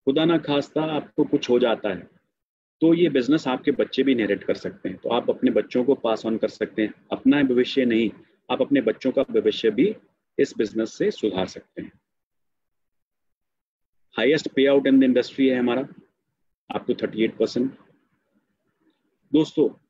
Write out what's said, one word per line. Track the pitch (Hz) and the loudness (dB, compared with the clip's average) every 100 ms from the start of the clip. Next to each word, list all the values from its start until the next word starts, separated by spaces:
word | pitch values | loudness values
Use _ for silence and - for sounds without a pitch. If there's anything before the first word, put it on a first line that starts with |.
खुदा | 135 143 | -2 0
ना | 160 165 | 2 0
खास्ता | 147 143 139 156 | 0 -4 -2 -4
आपको | 156 151 - - | -4 -6 -6 -4
कुछ | 139 143 - | -2 -2 0
हो | 120 | 2
जाता | 120 110 104 | 2 0 -4
है | 87 - _ _ _ _ _ _ _ | -8 -12 _ _ _ _ _ _ _
तो | 160 | 2
ये | 170 170 | 4 2
business | 135 120 156 135 | 0 0 0 0
आपके | 131 - | -2 -2
बच्चे | 123 104 - | -2 -2 0
भी | 135 | 2
inherit | 123 101 95 | 2 0 -2
कर | - | -4
सकते | 98 95 - 98 | -6 -8 -10 -12
हैं, | 92 | -8
तो | 117 | -4
आप | 120 120 | -2 -2
अपने | - 127 | 0 0
बच्चों | 110 - 127 | 0 -2 -2
को | 123 | 0
pass | 131 117 110 110 | 0 -2 -4 -4
on | 110 | -4
कर | 107 | -4
सकते | - 107 - | -4 -6 -2
हैं। | 107 - - | -4 -6 -10
अपना | - 131 143 | 0 2 4
भविष्य | 135 123 123 135 | 4 2 0 0
नहीं, | 120 113 107 - - _ - | 2 2 0 -4 -18 _ -6
आप | 127 | -4
अपने | 131 139 | 0 2
बच्चों | 113 - 131 | 0 -2 -2
का | 139 | -2
भविष्य | 131 113 107 101 113 | 0 0 0 0 0
भी | 107 196 214 _ _ _ - | 2 0 -2 _ _ _ -4
इस | 139 - | -2 -2
business | 104 110 113 | -4 -4 -6
से | - 196 | -4 -4
सुधार | - 110 92 90 | -2 -4 -2 -6
सकते | - - - | -10 -18 -16
हैं। | - - _ _ _ _ _ _ _ _ _ _ _ _ _ _ _ _ _ _ _ _ _ - | -16 -18 _ _ _ _ _ _ _ _ _ _ _ _ _ _ _ _ _ _ _ _ _ -2
Highest | 120 156 - - | 2 2 0 0
payout | 135 139 135 | 4 4 6
in | |
the | 135 131 | 6 6
industry | 123 117 - | 2 0 0
है | 131 127 | 0 2
हमारा, | 120 123 139 - _ _ _ _ _ _ - - | 0 -2 -4 -12 _ _ _ _ _ _ -12 -6
up | - | -6
to | - | -4
thirty-eight | 110 107 113 - | -4 -2 -4 0
percent। | 110 123 - - _ _ _ _ _ _ _ _ _ _ _ _ _ _ _ | -2 -2 -4 -6 _ _ _ _ _ _ _ _ _ _ _ _ _ _ _
दोस्तों, | 151 151 - 123 - | 0 0 0 0 -2